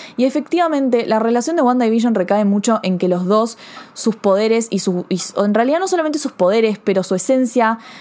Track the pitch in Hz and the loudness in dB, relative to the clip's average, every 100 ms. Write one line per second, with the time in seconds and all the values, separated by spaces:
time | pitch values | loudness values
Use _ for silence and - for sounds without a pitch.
0 | - - 254 285 - 349 339 294 269 233 | -12 -2 0 0 -2 0 0 0 0 0
1 | - 220 226 240 240 339 247 254 226 226 | 0 0 0 0 -2 0 2 2 2 2
2 | 240 214 180 202 202 202 220 214 185 180 | 0 0 0 0 2 0 0 0 0 -2
3 | 180 180 180 214 233 - - - - - | 0 0 0 0 0 -6 -18 -20 -18 -6
4 | 233 220 202 196 220 226 226 196 - 180 | -4 0 2 2 2 0 0 -2 -2 -4
5 | - 180 - - 208 214 254 320 370 359 | -4 -6 -4 -2 0 2 2 0 0 -2
6 | 311 294 247 - 180 226 220 202 - 190 | -2 -2 -4 0 0 2 0 0 -2 0
7 | 180 185 - 262 247 247 220 226 - - | 0 -2 0 0 2 2 0 -2 -8 -20